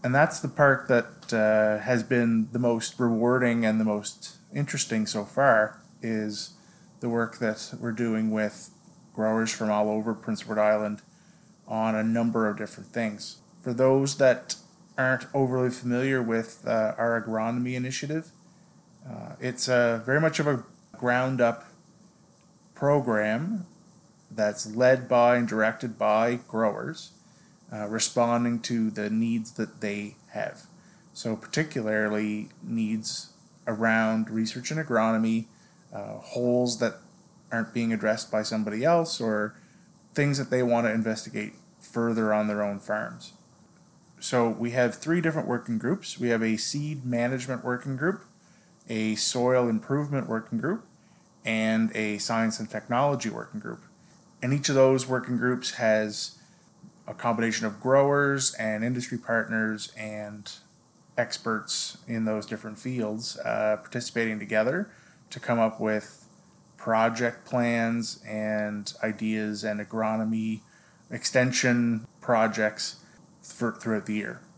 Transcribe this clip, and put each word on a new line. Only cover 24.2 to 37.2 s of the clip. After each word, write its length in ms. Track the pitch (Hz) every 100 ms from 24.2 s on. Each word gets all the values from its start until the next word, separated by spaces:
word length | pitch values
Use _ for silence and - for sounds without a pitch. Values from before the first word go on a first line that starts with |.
| _
that's 460 | 107 107 104 107
led 340 | 107 127 131 127
by 280 | 123 120 123
and 100 | 117
directed 500 | 110 110 113 123 107
by 440 | 104 107 117 120 -
growers, 640 | 110 113 104 131 165 - - - - - _ -
uh, 140 | 107 104
responding 720 | 110 - - 117 117 120 120
to 280 | - 117 110
the 180 | 107 104
needs 420 | 110 117 117 110
that 280 | - 107 -
they 360 | 107 101 104 - -
have. 320 | 107 107 - - - - - -
So 240 | - 117 110
particularly 1120 | - - 156 139 107 107 107 107 107 107 107 -
needs 640 | - 117 107 110 110 - - - - - -
around 640 | 107 113 110 110 110 110
research 420 | 110 110 - 123
and 120 | 156
agronomy, 600 | 156 117 110 113 113 113 110 - - _ -
uh, 220 | 110 104
holes 640 | 107 - - 123 123 123 117
that 140 | 113 - - -